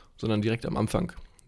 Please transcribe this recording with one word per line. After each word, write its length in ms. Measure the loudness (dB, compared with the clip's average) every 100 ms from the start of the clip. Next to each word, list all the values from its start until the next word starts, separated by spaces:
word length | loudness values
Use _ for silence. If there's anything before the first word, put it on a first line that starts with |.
| -20 -6
sondern 260 | 0 2
direkt 240 | 2 0 -2
am 100 | 0
Anfang. 360 | 2 0 -2 -6 -18 -20